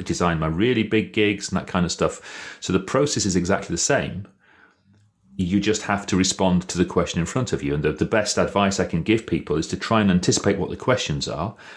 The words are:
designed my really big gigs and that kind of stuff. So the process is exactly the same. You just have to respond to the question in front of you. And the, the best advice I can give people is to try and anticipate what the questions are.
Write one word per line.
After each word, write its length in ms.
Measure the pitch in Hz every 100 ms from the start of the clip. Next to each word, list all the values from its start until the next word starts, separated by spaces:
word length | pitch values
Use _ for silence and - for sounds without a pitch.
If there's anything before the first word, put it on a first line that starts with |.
designed 380 | - 78 87 80
my 60 | 80
really 360 | 80 120 113
big 300 | - 110 87
gigs 380 | 107 104 95 -
and 100 | 92
that 60 | -
kind 180 | 90
of 80 | 85
stuff. 640 | - - - - - - -
So 120 | -
the 80 | 92
process 460 | - 131 147 117 101
is 100 | 90
exactly 380 | 87 98 -
the 40 | 85
same. 480 | - 135 71 92 - _ _ _ _ _ _ _ _ _ _ -
You 240 | 87 101
just 220 | 104 107
have 240 | - 101 -
to 100 | 92
respond 500 | 95 - 95 90 -
to 100 | 87
the 80 | 87
question 340 | 90 85 85
in 60 | 82
front 260 | 127 -
of 100 | 90
you. 120 | 71
And 100 | 73
the, 80 | 76
the 140 | - -
best 320 | 107 104 -
advice 420 | 90 98 98 98
I 60 | 90
can 160 | 82
give 240 | 92 110 -
people 300 | 78 - 78
is 100 | -
to 100 | -
try 240 | - 113
and 100 | 101
anticipate 460 | 90 - - 101 90
what 140 | 85
the 60 | -
questions 520 | - 127 - 71 -
are. 260 | 69 104 - -